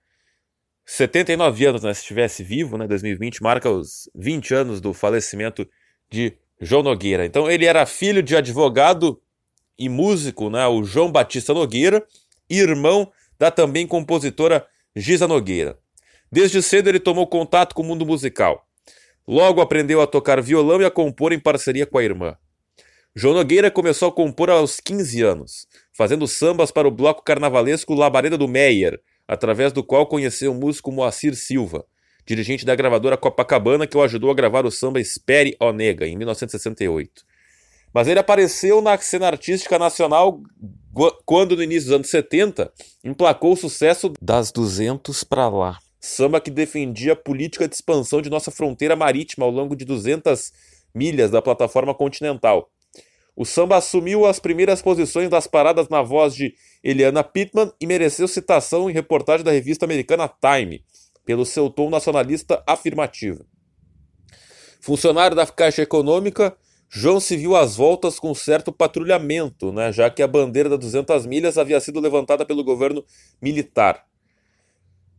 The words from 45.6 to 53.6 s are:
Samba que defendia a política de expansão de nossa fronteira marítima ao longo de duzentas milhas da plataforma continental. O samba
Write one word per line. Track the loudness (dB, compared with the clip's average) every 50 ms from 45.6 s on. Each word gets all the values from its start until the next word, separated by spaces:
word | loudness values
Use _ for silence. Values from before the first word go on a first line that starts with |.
| -2 -4 -6 -10 _ _ _ _
Samba | -14 -8 -2 0 0 2 2 0
que | -2 -2
defendia | -4 -4 -4 -4 -4 -8 -8 -8 -8 -4 -2 -2 -2
a |
política | -2 -2 -8 -6 -6 -6 -6 -4 -4 -4
de | -4 -6
expansão | -8 -4 -2 -2 -2 0 -2 -2 -4
de | -2 -2
nossa | -6 -6 -6 -8
fronteira | -8 -4 -4 -4 -4 -2 0 0 0
marítima | 2 2 0 0 0 -4 -8 -6 -2 -2
ao | -2
longo | -2 -2 -4 -6 -8
de | -10 -8
duzentas | -6 -6 -4 -2 -2 -2 0 0 0 0 0 -2 -12 _ _ _ _ _ _ _ _ -8
milhas | -4 -4 -2 0 2 2 2
da | 2 2
plataforma | 2 0 0 0 0 0 0 -2 -2 -2 -2
continental. | -4 -4 -4 -4 -6 -6 -6 -4 0 2 2 2 2 0 _ _ _ _ _ _ -20 -20 _ _ _ _ _ _
O | -10 -8
samba | -4 0 0